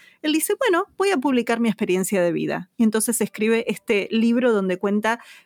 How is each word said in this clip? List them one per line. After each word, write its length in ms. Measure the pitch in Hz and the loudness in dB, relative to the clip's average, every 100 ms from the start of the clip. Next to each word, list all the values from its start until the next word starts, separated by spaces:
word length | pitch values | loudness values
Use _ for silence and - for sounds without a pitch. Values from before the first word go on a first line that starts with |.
| - _ | -20 _
él 100 | 302 | -4
dice, 220 | 311 - 415 | -2 -2 -2
"Bueno, 280 | 508 339 392 - | 2 0 -2 -2
voy 120 | 392 | 0
a 80 | 349 | 0
publicar 420 | 285 254 233 233 | 0 0 0 0
mi 80 | 233 | 0
experiencia 520 | - 208 185 190 196 | 0 0 0 0 0
de 120 | 175 | 0
vida". 400 | 156 156 165 180 - | 0 -4 -6 -8 0
Y 60 | |
entonces 380 | 220 220 226 226 | 2 2 -2 -2
escribe 440 | 208 - 214 226 - | -4 -2 0 0 -2
este 400 | 202 - 208 - | -8 -2 -2 0
libro 420 | 226 233 240 247 | 0 2 2 2
donde 240 | 214 190 180 | 2 0 -2
cuenta 440 | 202 208 220 240 - - | 0 0 0 -4 -8 -20